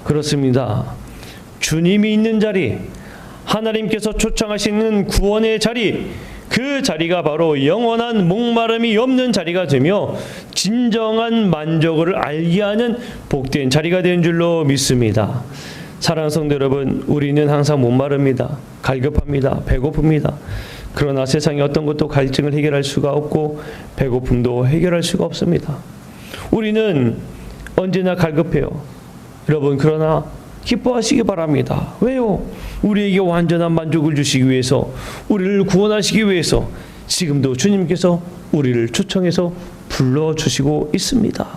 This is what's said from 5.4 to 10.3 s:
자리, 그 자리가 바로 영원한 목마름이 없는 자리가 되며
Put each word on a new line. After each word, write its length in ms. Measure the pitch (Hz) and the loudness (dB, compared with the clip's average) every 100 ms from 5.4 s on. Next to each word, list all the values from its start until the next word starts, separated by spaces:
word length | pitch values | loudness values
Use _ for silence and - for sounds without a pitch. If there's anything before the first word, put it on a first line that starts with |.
| 220 220 | 2 2
자리, 480 | 220 240 208 - - - - - - | 0 0 0 0 -6 -12 -14 -16 -4
그 320 | - 262 277 | -4 -2 -2
자리가 400 | 220 160 165 180 | -2 -2 0 0
바로 440 | 151 151 165 147 135 | 0 2 2 4 2
영원한 600 | 202 233 226 233 226 170 | 2 2 0 0 2 2
목마름이 720 | 190 240 233 226 226 233 208 | 2 2 2 2 2 2 2
없는 340 | 254 254 254 | 2 2 2
자리가 360 | 208 165 175 180 | 0 0 -2 2
되며 480 | 135 135 202 143 98 - | 2 4 2 0 -6 -10